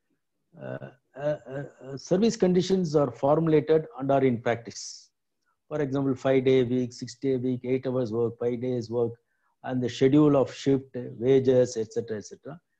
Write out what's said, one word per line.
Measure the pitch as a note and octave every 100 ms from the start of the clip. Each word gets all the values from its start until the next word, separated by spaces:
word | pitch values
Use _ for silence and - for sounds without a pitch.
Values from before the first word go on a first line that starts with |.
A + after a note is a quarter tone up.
| _ _ _ _ _ E3
uh, | C3 C3 C3+ - _ -
uh, | D3 D3 -
uh, | C#3 C#3 -
uh, | C3 C3+
service | - F3+ A3+ -
conditions | F#3 F3+ F3 F#3+ E3+ D3+
are | C#3+
formulated | - C#3 D#3 E3 D#3 D3+ D#3 D#3 B2+
and | C3+
are | C#3
in | C3 A#2
practice. | A#2+ A2+ - - - - _ _ _ _ _ _ _
For | D3+
example, | C#3 C#3 C3+ B2+
five-day | C3+ C3+ B2+ C3
week, | A#2+ B2+ B2
six-day | - A#2+ - C3+ B2+
week, | B2+ B2
eight | B2 C3 C3
hours | B2+ A#2+
work, | A2+ A#2 A#2
five | A#2+ A#2+
days | B2+ B2 G#2+
work, | A#2+ A#2 A#2 _ _ _ _
and | B2+ C3
the | A#2+
schedule | - C3+ D3 D3+ C#3
of | A#2+
shift, | - - C3+ - B2
wages, | B2+ G#2 A#2+ C3+ B2 B2+ B2 A2+
et | G#2+
cetera, | A#2+ G#2+ G#2+
et | -
cetera. | F#2+ B2+ E3 _